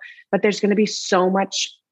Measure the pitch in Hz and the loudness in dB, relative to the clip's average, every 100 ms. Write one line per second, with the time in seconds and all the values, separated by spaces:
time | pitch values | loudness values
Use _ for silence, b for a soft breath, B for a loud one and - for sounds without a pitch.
0 | B B _ 196 214 202 208 208 208 - | B B _ 0 0 0 0 2 0 -2
1 | - 190 185 190 190 - - - _ | -2 0 2 0 -2 -6 -8 -10 _